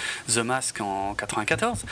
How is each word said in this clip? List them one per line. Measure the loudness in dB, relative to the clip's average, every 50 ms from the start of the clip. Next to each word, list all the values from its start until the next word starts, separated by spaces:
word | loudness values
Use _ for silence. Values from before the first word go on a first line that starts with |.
| -6 -6 -6 -4 -2 2
The | 2 4
Mask | 4 4 2 0 0 -2 -4 -2
en | -2 -2 0 0 -2 -2 -2
quatre-vingt-quatorze. | -4 -4 -2 0 0 2 2 2 2 2 2 0 0 -4 -4